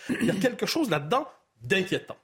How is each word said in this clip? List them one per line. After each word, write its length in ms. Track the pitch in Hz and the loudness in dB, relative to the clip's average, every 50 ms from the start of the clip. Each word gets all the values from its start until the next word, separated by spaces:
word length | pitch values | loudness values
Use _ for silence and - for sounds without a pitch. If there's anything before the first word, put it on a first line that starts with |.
| - - | -6 -6
Il 160 | - - 226 | -2 0 2
y 40 | - | 0
a 60 | - | 2
quelque 300 | 190 220 247 - - 208 | 2 2 0 2 0 -2
chose 240 | - - 330 311 220 | -2 0 0 2 2
là-dedans 360 | 156 151 143 151 240 277 311 - - _ _ _ _ - | 0 0 0 0 0 0 0 -4 -12 _ _ _ _ -12
d'inquiétant. 560 | 117 123 190 190 185 - 147 - - - - - | -2 0 2 2 2 0 -2 -4 -4 -8 -16 -16